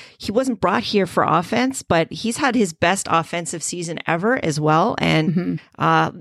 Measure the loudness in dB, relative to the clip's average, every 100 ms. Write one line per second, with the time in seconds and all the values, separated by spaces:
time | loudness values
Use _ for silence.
0 | -20 -12 -4 0 0 0 0 0 0 0
1 | 0 2 2 2 0 0 -2 -4 0 0
2 | 0 -4 -6 -2 0 2 0 0 0 0
3 | 0 0 0 -6 -6 -8 -8 -8 -8 -6
4 | -2 0 0 0 0 0 2 4 2 0
5 | 0 2 2 0 -2 -4 -8 -4 2 2
6 | 2 -4